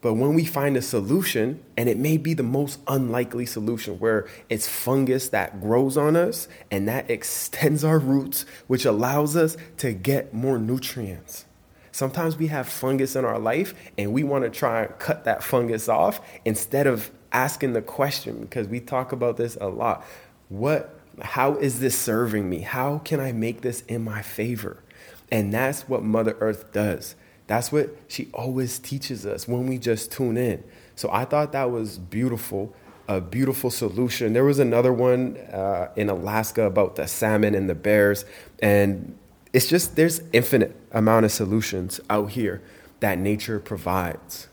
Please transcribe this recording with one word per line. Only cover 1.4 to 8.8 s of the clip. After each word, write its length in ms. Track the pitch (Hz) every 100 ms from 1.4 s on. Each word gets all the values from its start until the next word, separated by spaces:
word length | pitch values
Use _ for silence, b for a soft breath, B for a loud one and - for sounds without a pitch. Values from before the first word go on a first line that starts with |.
| 110 156 - -
and 100 | 117
it 80 | 110
may 220 | 139 160
be 160 | 165
the 80 | 160
most 360 | 120 135 143 - -
unlikely 580 | 135 127 120 120 120 117
solution 520 | - 107 113 107 90
where 300 | 113 110 98 B B
it's 180 | 113 -
fungus 600 | - - 135 135 131 127
that 320 | 104 92 98
grows 340 | 101 117 135 139
on 180 | 147
us 320 | 160 170 117 - B B
and 160 | 101 98
that 220 | 123 -
extends 720 | 117 - - - - 156 147
our 140 | 156 160
roots, 460 | 131 139 135 - - B B
which 180 | 127